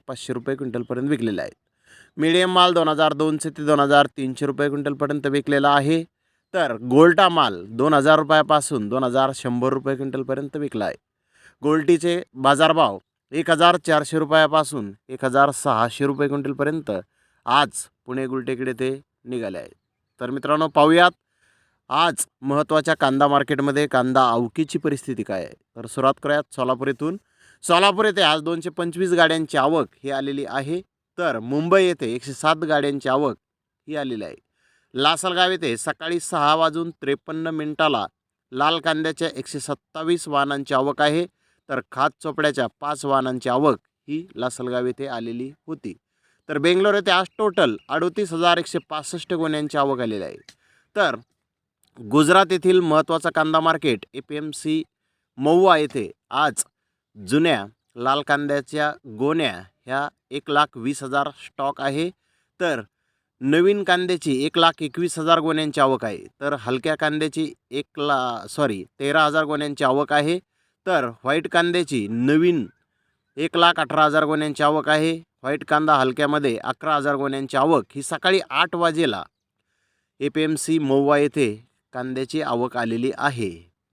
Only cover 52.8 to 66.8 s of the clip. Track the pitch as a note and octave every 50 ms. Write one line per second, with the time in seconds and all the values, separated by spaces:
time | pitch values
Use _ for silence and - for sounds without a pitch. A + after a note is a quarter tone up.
52.8 | F3 D#3 D3+ D#3 D3 - E3 D#3 - E3 - D#3+ D#3 D#3 D#3+ D#3+ D#3+ E3 D#3+ D3+
53.8 | D#3+ C#3 A2+ F#2+ - _ - C#3 - - D3 D3+ D#3 D3+ C#3+ - - D#3 D#3 D#3+
54.8 | - _ _ _ _ _ _ _ _ _ - B2+ C3+ D3+ E3+ F3+ F#3+ F#3 E3+ D3+
55.8 | D3+ C3+ - B2+ G2 - - _ _ - A#2+ C3+ D3+ C#3+ G#2 - - _ _ _
56.8 | _ _ _ _ _ _ _ G#2+ G2 F#2+ C3+ D#3 E3 E3 C#3 G#2 G2 G#2+ _ _
57.8 | _ _ - A#2+ B2 C3 C#3 D3 C#3 - C#3+ C#3+ D3 C#3+ C#3+ C#3+ B2 - D3+ D3+
58.8 | D3 D3+ C#3+ - - C3 G#2+ G#2+ C3 D3 D#3+ E3 D3 A2+ F#2 F2+ F#2+ _ _ _
59.8 | - B2 C3+ C#3 D3 - _ _ _ - C3 C#3+ - D#3 C#3+ D3 D3+ - - B2
60.8 | A2+ C3+ C#3 - C#3 B2+ C#3 C#3+ C#3+ D3 - - - - _ - C3+ C#3+ C#3 -
61.8 | C3+ C#3 C#3 D3+ E3+ F3+ - _ _ _ _ _ _ _ _ - F3+ E3 C#3 A2+
62.8 | G#2 _ _ _ _ _ _ _ _ _ _ - B2+ C#3 D#3 E3+ F3+ G3 G#3 G3+
63.8 | F#3+ F#3 F3+ F3+ F3+ F3+ F3+ D#3 - D3+ C3 B2+ C#3+ D#3+ - E3+ E3 E3 - -
64.8 | D#3 C3+ - E3 F3 D#3+ - D#3+ D#3 E3 E3 E3 D3+ D#3+ D3+ D#3 D#3 D3 - D3+
65.8 | C3+ C3+ C3 - A#2+ A2 F#2+ F#2+ F#2+ - _ - C#3 C#3+ C#3+ B2 G#2+ A#2+ C3 B2+